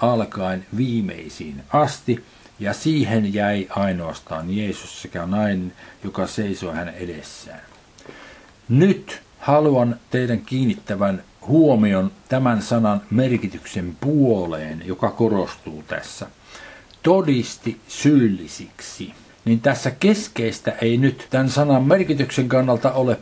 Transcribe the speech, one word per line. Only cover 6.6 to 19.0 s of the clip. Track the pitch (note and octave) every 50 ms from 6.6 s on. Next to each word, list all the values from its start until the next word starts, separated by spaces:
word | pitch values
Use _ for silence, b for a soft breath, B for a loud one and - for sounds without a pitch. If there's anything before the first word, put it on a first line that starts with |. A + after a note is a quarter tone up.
| F#2+ F2+ D#2+
hänen | E2 F2 F2 E2
edessään." | F2 F2+ F2 E2 D2+ - - - - - - - - - - - - _ _ _ B B B B B B B B B B B B _ _ -
Nyt | A2+ C3+ F3 G3 F#3 - - - - - - _ _ _
haluan | - - C#3+ D3+ D#3 D3+ C#3+ B2+ A#2+ A#2+ A#2 - - _
teidän | - B2+ B2+ A#2+ A#2+ G#2
kiinnittävän | - - C3 C3 C3 A#2 G2 - - - G#2 F#2+ G2+ G2 F#2+ F#2 - - _ _ - -
huomion | C#3 D#3+ D#3+ D3 B2+ A2 G#2+ G#2 G2 F#2+ F#2 G2 - - - -
tämän | B2+ C3 C3+ B2 A#2 G#2+
sanan | G2 - A#2+ A#2 A2+ G#2+ G2+ G2+ G2+ -
merkityksen | G#2 A2 C3 C3 B2 A2 - F#2+ F2 E2+ - - - G2+ F2+ F2+ E2+ -
puoleen, | - C#3 D3+ D3+ C#3 B2 A2 G2 F2+ E2 E2 D#2 D#2 D#2 D#2 D#2+ E2
joka | F#2 F#2 - - G#2
korostuu | - - A#2 A2 G#2 G2 F2 - - - - - D#2 D2+ D2+ -
tässä. | - D#2 - - - - - - - B B B B B B B B B B B B - -
Todisti | D#3+ F#3 G3 F#3 D3+ C#3 B2 A2+ - - - - A#2+ A2 - - -
syyllisiksi. | - - - C#3 D3+ C#3 A#2+ A2 F#2+ F2 E2+ - - - - - - - - - - -